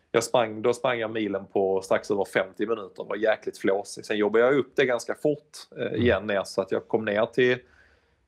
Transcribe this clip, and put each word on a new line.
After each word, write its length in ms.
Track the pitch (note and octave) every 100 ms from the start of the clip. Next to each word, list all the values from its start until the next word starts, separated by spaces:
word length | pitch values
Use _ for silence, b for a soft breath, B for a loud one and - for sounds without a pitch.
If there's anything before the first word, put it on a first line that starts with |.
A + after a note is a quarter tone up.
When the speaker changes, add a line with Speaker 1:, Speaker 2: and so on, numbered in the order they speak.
| _
Speaker 1:
Jag 120 | A#2
sprang, 380 | - C3 A2 G#2+
då 120 | A#2+
sprang 260 | A#2+ C3 A#2+
jag 120 | A2
milen 340 | A2+ G#2 G2 G2
på 280 | G#2 F#2+ F#2+
strax 300 | - G#2+ -
över 140 | G2+ F#2
femtio 420 | - F#2 - G#2
minuter, 360 | A2+ F#2 -
var 120 | G2+ G#2
jäkligt 420 | G#2+ G#2+ - -
flåsig. 480 | G2+ G2 G2+ - -
Sen 120 | G#2+
jobbade 280 | G#2 A2+ B2
jag 100 | C#3+
upp 160 | C3 -
det 100 | C#3
ganska 300 | A#2+ - G#2+
fort, 340 | D3+ D3 _ - - D3+
eh, 80 | A#2
Speaker 2:
Mm. 140 | A2
Speaker 1:
igen 260 | A#2+ F#2+ G#2+
ner, 140 | G2 F#2
så 160 | -
att 100 | F#2+
jag 160 | A2 -
kom 180 | A2+ A2
ner 200 | G#2 A2+
till 320 | - B2 B2 b b b b b b